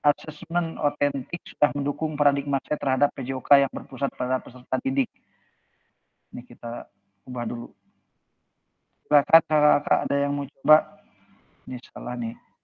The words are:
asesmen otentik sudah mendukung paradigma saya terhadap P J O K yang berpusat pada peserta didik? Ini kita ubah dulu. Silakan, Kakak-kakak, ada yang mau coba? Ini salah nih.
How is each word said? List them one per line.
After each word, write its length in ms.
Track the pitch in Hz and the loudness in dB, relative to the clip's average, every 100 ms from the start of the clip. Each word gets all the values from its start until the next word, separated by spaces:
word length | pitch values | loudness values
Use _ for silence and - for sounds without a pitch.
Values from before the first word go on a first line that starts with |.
| 151 | 2
asesmen 720 | - - 151 - 170 165 165 | 0 -6 -14 -4 -4 -2 -2
otentik 640 | 151 - 143 139 - - | -4 0 -2 -2 -8 -12
sudah 320 | - - 147 | -12 -2 0
mendukung 400 | 147 139 143 160 | 0 -4 -4 -6
paradigma 480 | 151 143 139 139 135 | 2 2 2 -2 -4
saya 160 | _ 151 | _ -4
terhadap 320 | 135 131 143 | -2 0 0
P 160 | - 127 | -2 -8
J 80 | |
O 80 | 135 | -8
K 240 | - 139 139 | 2 4 4
yang 60 | |
berpusat 380 | - - 127 135 | -4 -10 -4 -6
pada 240 | - 127 127 | -4 -2 -2
peserta 400 | 127 123 - 131 | -4 -16 -6 -4
didik? 320 | 135 135 123 _ _ _ _ _ _ _ _ _ _ _ _ | -2 -2 -2 _ _ _ _ _ _ _ _ _ _ _ _
Ini 160 | 127 - | -14 -12
kita 400 | 117 117 120 - _ _ _ - | -12 -8 -8 -12 _ _ _ -10
ubah 160 | 127 | -6
dulu. 320 | 117 120 117 _ _ _ _ _ _ _ _ _ _ _ _ _ _ | -4 -6 -8 _ _ _ _ _ _ _ _ _ _ _ _ _ _
Silakan, 340 | 147 139 165 - | 2 6 4 4
Kakak-kakak, 480 | 151 147 147 151 165 139 | 2 4 2 2 0 2
ada 100 | 143 | 0
yang 120 | 143 143 | 0 -2
mau 100 | 139 | -6
coba? 540 | _ - 151 - - _ _ _ _ _ _ - | _ 4 4 4 -20 _ _ _ _ _ _ -10
Ini 100 | 127 - | -10 -10
salah 240 | 117 120 | -10 -6
nih. 220 | 123 113 117 _ _ | -4 -6 -8 _ _